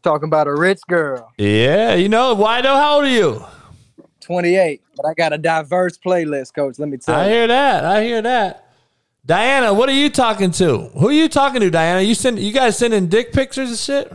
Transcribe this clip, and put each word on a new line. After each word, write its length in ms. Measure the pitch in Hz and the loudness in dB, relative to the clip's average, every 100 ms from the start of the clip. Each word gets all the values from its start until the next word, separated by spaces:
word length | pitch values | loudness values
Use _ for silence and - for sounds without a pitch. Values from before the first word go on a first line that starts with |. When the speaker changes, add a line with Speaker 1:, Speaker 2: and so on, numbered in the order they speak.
Speaker 1:
Talking 260 | 175 151 156 | 0 -2 0
about 200 | 156 147 | 0 0
a 60 | |
rich 260 | 147 175 196 - | 0 0 -2 -2
girl. 440 | 175 151 127 113 - | -2 -2 -6 -12 -4
Speaker 2:
Yeah, 580 | 104 107 123 175 226 185 | 0 2 2 2 2 0
you 140 | 196 | 2
know, 240 | 220 254 | 2 2
why 280 | 214 214 240 | 2 0 0
though? 140 | 262 277 | 0 2
How 200 | 294 294 | 2 2
old 100 | 285 | 2
are 40 | |
you? 360 | 247 170 113 - - - - _ _ - _ | 2 0 -2 -12 -20 -20 -20 _ _ -20 _
Speaker 1:
Twenty-eight, 600 | - 175 175 185 175 143 _ - | -8 -4 0 2 0 -2 _ -8
but 100 | 151 | -6
I 80 | |
got 200 | 160 165 | -2 -2
a 40 | 151 | -2
diverse 600 | 160 160 147 180 185 - | -2 -2 -2 -2 -2 -4
playlist, 560 | 185 180 156 143 131 | -4 -2 -2 -6 -8
Coach. 260 | - 139 123 | -6 -6 -6
Let 80 | 147 | -10
me 100 | 131 | -8
tell 180 | - 131 | -4 -2
Speaker 2:
I 100 | 190 | 0
Speaker 1:
you. 60 | |
Speaker 2:
hear 160 | 226 226 | 0 2
that. 360 | 247 277 190 | 2 2 0
I 200 | 156 208 | 0 0
hear 180 | 226 233 | 0 -2
that. 480 | 220 254 196 - _ _ _ _ _ _ 131 | -2 -2 -2 -6 _ _ _ _ _ _ -2
Diana, 480 | 170 240 277 233 | 0 2 2 2
what 160 | 202 262 | 2 2
are 40 | |
you 160 | 269 285 | 2 2
talking 420 | - 240 202 190 | 2 0 0 -2
to? 380 | 165 180 117 - - | 2 0 0 -4 0
Who 140 | 190 | 2
are 40 | |
you 140 | 294 320 | 4 2
talking 320 | 294 277 254 | 2 0 2
to, 100 | 196 | 0
Diana? 320 | 165 160 185 | 2 0 2
You 140 | 196 226 | 0 0
send, 240 | 254 220 | 0 -2
you 120 | 202 | -2
guys 240 | 240 254 - | 0 0 0
sending 300 | 233 220 180 | 0 0 2
dick 260 | 208 240 | 0 0
pictures 360 | 285 262 - 262 | -4 -4 -6 -8
and 80 | 226 | -6
shit? 360 | - 277 - | -4 -4 -4